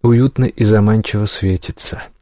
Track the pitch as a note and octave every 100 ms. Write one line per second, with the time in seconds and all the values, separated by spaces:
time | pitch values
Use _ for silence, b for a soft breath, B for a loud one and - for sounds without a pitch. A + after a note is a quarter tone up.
0 | A#2+ A#2+ C3+ - B2 - A2 G#2+ G#2 A2
1 | G#2 G#2 G#2 - G2 F#2 - - - -
2 | - _